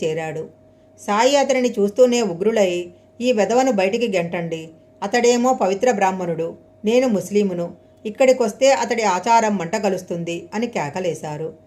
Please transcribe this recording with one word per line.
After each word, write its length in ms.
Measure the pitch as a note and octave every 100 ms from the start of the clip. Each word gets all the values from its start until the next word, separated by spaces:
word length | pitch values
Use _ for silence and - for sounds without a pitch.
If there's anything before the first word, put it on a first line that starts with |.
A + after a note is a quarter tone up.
చేరాడు. 460 | E3 D#3+ D#3+ D#3 - - _ _ _ _ -
సాయి 280 | G3+ B3+ C#4+
అతనిని 360 | C4+ B3+ B3
చూస్తూనే 500 | - G3+ G3+ B3 A#3+
ఉగ్రులై, 680 | G#3+ E3 G#3 A3+ F#3+ F3 F3 - _ -
"ఈ 100 | A#3+
వెధవను 400 | G#3+ F#3+ A#3+ C4
బయటికి 460 | G3+ F#3+ A3+ A#3 F#3
గెంటండి, 520 | E3+ F3+ E3+ E3 D#3+ - - _
అతడేమో 500 | G3+ A#3+ A#3 A#3+ B3
పవిత్ర 380 | B3+ G3 G3 B3
బ్రాహ్మణుడు, 640 | G3+ F#3+ F#3 F3 D#3+ E3 - - _ G#3
నేను 220 | B3 C4
ముస్లిమును, 640 | G3 - G3+ G3 E3+ E3+ - _ _ A3
ఇక్కడికొస్తే 680 | G#3 C4 B3+ A3 - C4+
అతడి 320 | C4+ - A3+
ఆచారం 540 | G#3 F3+ A#3 A3+ G#3+ G3+
మంట 180 | E3 G#3+
కలుస్తుంది" 760 | G3 F3+ - E3+ E3+ E3+ -
అని 140 | G#3 A#3+
కేకలేశారు. 840 | G#3 D3 F#3 F#3 D3+ D#3+ D3+ D#3+ -